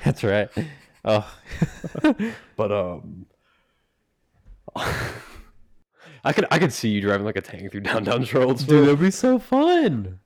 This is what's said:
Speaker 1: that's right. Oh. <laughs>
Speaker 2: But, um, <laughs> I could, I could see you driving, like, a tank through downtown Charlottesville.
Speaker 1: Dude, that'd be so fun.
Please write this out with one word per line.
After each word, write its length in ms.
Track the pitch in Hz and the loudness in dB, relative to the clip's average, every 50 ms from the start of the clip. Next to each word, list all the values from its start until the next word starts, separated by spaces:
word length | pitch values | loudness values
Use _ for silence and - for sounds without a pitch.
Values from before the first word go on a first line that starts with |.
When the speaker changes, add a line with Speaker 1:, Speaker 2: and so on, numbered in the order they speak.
| - | 0
Speaker 1:
that's 180 | - 147 - - | -2 -2 0 0
right. 260 | 110 98 104 101 92 - - 165 156 - - - _ _ _ _ | 0 2 0 0 -2 -4 -8 -8 -8 -8 -20 -20 _ _ _ _
Oh. 240 | - 110 107 107 - - - _ - - - - - - - - 175 - - - | 0 0 0 0 -2 -14 -20 _ -16 -4 -4 -4 -4 -4 -12 -14 -10 -10 -2 0
<laughs> 520 | 302 254 - 202 226 226 - - _ _ | 0 0 0 -2 -6 -6 -10 -18 _ _
Speaker 2:
But, 140 | - 110 104 | -4 -2 0
um, 560 | 101 101 92 90 87 87 - 87 85 87 98 _ _ _ _ _ _ _ _ _ _ _ _ _ _ _ _ _ _ _ _ _ _ _ _ - - _ _ - - | 0 -2 -2 -4 -6 -10 -14 -16 -18 -18 -20 _ _ _ _ _ _ _ _ _ _ _ _ _ _ _ _ _ _ _ _ _ _ _ _ -20 -20 _ _ -16 -12
<laughs> 0 | - - - - - - - - - - - - - - - _ - - _ - - _ _ _ _ - - 156 139 _ | -8 -6 -6 -6 -6 -6 -8 -10 -14 -18 -20 -20 -20 -20 -20 _ -20 -20 _ -20 -20 _ _ _ _ -20 -20 -20 -8 _
I 80 | 135 147 | -2 0
could, 140 | - 190 - - | 0 0 2 2
I 80 | 160 | 2
could 120 | 175 160 120 | 2 2 0
see 160 | - - 113 | -2 -2 0
you 100 | 107 104 | 0 2
driving, 260 | 98 101 101 101 101 | 2 2 0 0 0
like, 100 | 107 110 | -2 -4
a 40 | 98 | -6
tank 320 | 92 - - 92 95 98 - | -6 -8 -14 -14 -14 -12 -10
through 80 | 101 | -8
downtown 440 | 101 - - 113 107 101 120 120 127 | -6 -4 -2 -2 -2 -2 -2 -2 -2
Charlottesville. 540 | 117 123 135 127 127 135 120 139 135 151 147 | 0 2 2 2 2 2 0 2 4 6 6
Speaker 1:
Dude, 80 | 143 | 8
that'd 140 | 143 143 143 | 6 6 4
be 100 | 165 190 | 2 0
so 300 | 185 - - 254 254 247 | 0 2 0 2 2 2
fun. 800 | - - - 269 294 339 359 339 311 226 147 117 101 92 92 92 _ | 0 0 0 2 4 4 4 4 2 2 0 -2 -6 -8 -12 -16 _